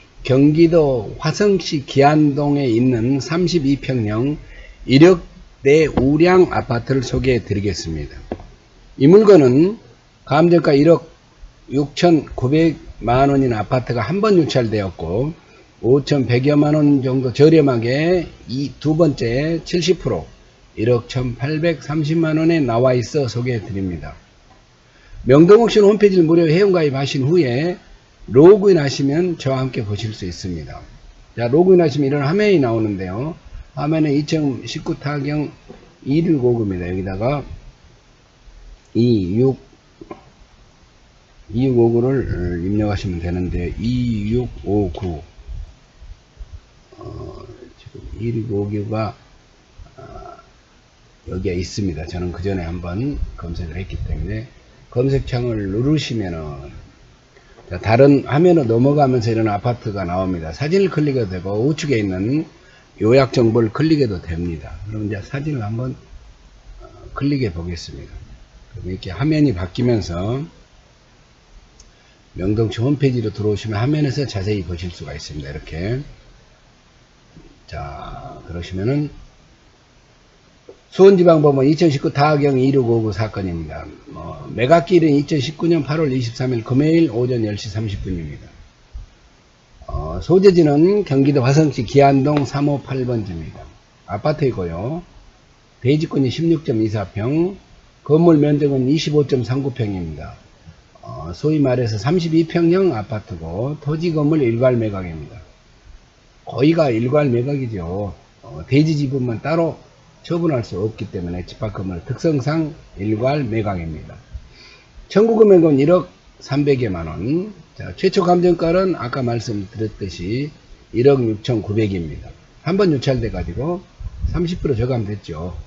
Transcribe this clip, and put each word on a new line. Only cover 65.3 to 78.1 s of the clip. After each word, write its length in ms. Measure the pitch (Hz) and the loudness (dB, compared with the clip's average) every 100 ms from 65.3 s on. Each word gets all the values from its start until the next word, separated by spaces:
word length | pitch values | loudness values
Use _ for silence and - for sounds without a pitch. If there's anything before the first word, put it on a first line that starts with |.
| 139 151 139 | -8 -6 -6
한번, 340 | 104 113 127 - - - - - - - - - | -6 -6 -8 -10 -16 -20 -20 -20 -20 -20 -20 -20
어, 60 | - - - | -20 -20 -16
클릭해 400 | - 139 143 113 | -4 -2 -2 -2
보겠습니다. 580 | 82 87 85 - 69 - - - - - - - | -4 -8 -10 -12 -16 -16 -18 -20 -20 -20 -20 -20
그럼 180 | - 90 | -14 -10
이렇게 220 | 92 98 | -10 -10
화면이 420 | 87 147 156 143 | -4 -2 2 2
바뀌면서 920 | 90 90 - 120 113 87 85 101 135 165 - _ _ _ _ _ _ _ _ _ - _ - - _ _ _ _ | 0 -6 -2 0 0 -2 -6 -4 -6 -8 -16 _ _ _ _ _ _ _ _ _ -20 _ -20 -20 _ _ _ _
명동시 480 | - 92 107 110 110 | -8 -4 -2 -2 -2
홈페이지로 500 | 123 143 139 123 107 | -2 0 0 0 -4
들어오시면 480 | 101 107 101 110 104 | -4 -4 -4 -4 -4
화면에서 460 | 127 151 143 131 131 | -2 0 -2 -4 -6
자세히 380 | 101 95 104 | -6 -4 -4
보실 260 | 85 85 90 | -6 -8 -10
수가 240 | - 73 | -12 -14
있습니다. 340 | 73 - 76 69 | -14 -14 -14 -12
이렇게. 500 | 71 - 80 98 131 147 - - - _ _ _ _ _ _ _ _ _ - - - - | -14 -12 -8 -6 -6 -8 -18 -20 -20 _ _ _ _ _ _ _ _ _ -20 -20 -20 -16
자, 720 | 76 71 - - | -14 -12 -14 -14